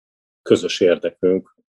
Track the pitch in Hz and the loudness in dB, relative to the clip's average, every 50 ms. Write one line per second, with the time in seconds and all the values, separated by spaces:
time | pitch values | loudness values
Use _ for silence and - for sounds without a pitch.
0 | _ _ _ _ _ _ _ _ - 117 117 - - - - - 101 87 82 - | _ _ _ _ _ _ _ _ -2 0 0 0 0 -2 -2 0 2 2 2 0
1 | - 85 - _ - 90 92 92 - _ _ _ _ _ | -2 -6 -6 _ -2 -2 -2 -2 -4 _ _ _ _ _